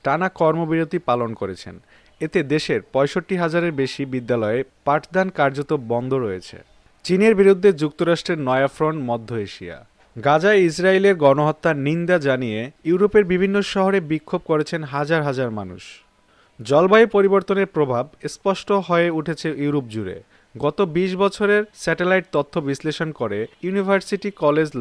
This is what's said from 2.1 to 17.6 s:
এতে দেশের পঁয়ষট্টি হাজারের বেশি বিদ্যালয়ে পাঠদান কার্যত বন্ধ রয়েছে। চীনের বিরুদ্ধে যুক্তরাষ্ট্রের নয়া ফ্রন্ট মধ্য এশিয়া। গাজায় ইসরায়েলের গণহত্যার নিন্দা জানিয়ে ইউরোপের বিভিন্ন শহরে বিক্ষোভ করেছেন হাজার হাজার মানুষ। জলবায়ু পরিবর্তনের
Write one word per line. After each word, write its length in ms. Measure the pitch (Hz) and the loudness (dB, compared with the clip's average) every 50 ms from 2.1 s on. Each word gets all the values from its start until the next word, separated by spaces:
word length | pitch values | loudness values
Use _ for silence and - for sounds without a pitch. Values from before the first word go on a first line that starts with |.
| _ - | _ -10
এতে 180 | 160 156 - 180 147 135 147 | -6 -2 -2 -2 0 0 0
দেশের 260 | 156 - - 139 104 - _ - | -2 0 -2 -2 -4 -4 _ 0
পঁয়ষট্টি 420 | 131 139 143 - 185 170 - 190 | 0 0 0 -2 -4 -4 -4 -2
হাজারের 380 | 175 170 160 160 175 170 170 147 135 | -2 -2 -2 0 -2 -2 -2 -2 -2
বেশি 220 | 135 127 - - 139 | -4 -4 -4 -6 -8
বিদ্যালয়ে 540 | 131 131 123 120 110 123 117 107 107 117 131 135 - _ _ - | -6 -6 -6 -4 -2 -2 0 0 0 -2 -2 -4 -8 _ _ -2
পাঠদান 400 | 143 147 151 - - - 185 190 185 | 0 0 0 -2 -2 -2 -2 -2 -2
কার্যত 420 | - 160 143 139 135 143 143 - 156 143 120 113 | 0 0 0 0 0 -4 -4 -4 -4 -4 -2 -2
বন্ধ 200 | 117 120 127 127 135 | -4 -2 -2 -2 -2
রয়েছে। 440 | 131 120 104 92 90 - - - 85 - _ _ _ _ _ _ _ - | -2 -2 -4 -6 -8 -10 -14 -20 -20 -20 _ _ _ _ _ _ _ -4
চীনের 280 | - 180 185 214 226 220 | 0 0 4 4 4 4
বিরুদ্ধে 340 | 190 196 196 196 180 196 202 180 143 | 6 6 6 4 6 4 2 2 2
যুক্তরাষ্ট্রের 580 | 156 147 - - 170 170 170 - - - 175 156 139 | 0 -4 -2 -2 0 0 0 0 -2 -4 -4 -2 -2
নয়া 220 | 127 131 131 139 135 - | 0 0 2 0 0 0
ফ্রন্ট 240 | - 156 156 160 156 131 120 | -2 -2 -2 -2 -4 -4 -4
মধ্য 200 | 117 117 113 107 120 110 101 | -4 -6 -6 -6 -8 -6 -6
এশিয়া। 300 | 95 - - 92 85 78 65 - _ _ _ _ _ - | -8 -10 -14 -14 -14 -14 -16 -18 _ _ _ _ _ -12
গাজায় 480 | 117 110 139 151 156 175 208 214 196 180 165 | -2 2 4 4 4 4 4 4 4 4 2
ইসরায়েলের 460 | 151 170 175 190 190 190 196 202 190 160 147 | 0 0 2 2 4 4 4 4 4 4 4
গণহত্যার 540 | 135 139 147 147 156 156 - - 165 156 139 135 | 4 4 4 2 0 0 0 0 -2 0 0 0
নিন্দা 300 | 147 160 170 170 170 180 165 139 | -2 -2 0 0 0 0 2 2
জানিয়ে 320 | 139 131 127 127 113 107 110 117 139 - _ - | 0 0 0 -2 -4 -4 -4 -6 -8 -12 _ -2
ইউরোপের 420 | 160 180 180 208 202 220 208 202 170 | 0 2 2 2 4 4 4 4 4
বিভিন্ন 260 | 185 180 196 196 196 202 196 - - | 2 0 0 0 0 0 -2 -2 0
শহরে 260 | 202 190 190 196 190 160 147 | 0 2 2 2 0 0 -2
বিক্ষোভ 300 | 156 151 - - 180 170 - - | -4 -4 -4 -4 -6 -4 -2 0
করেছেন 320 | 156 151 151 - 170 165 156 | 0 0 0 -2 -6 -8 -6
হাজার 380 | 131 135 143 147 147 170 156 147 | -6 -6 -4 -2 0 0 0 0
হাজার 260 | 143 127 131 127 117 | 0 -2 -2 -2 -4
মানুষ। 320 | 110 104 95 92 90 92 - - - - _ _ _ _ _ _ _ _ _ _ _ - | -4 -6 -8 -8 -12 -14 -18 -20 -20 -20 _ _ _ _ _ _ _ _ _ _ _ -12
জলবায়ু 480 | 113 110 139 156 180 185 208 220 226 214 - | -2 2 4 4 6 6 6 6 6 6 4
পরিবর্তনের 520 | 202 196 190 196 196 185 - 196 196 | 4 4 4 4 2 0 0 -2 -2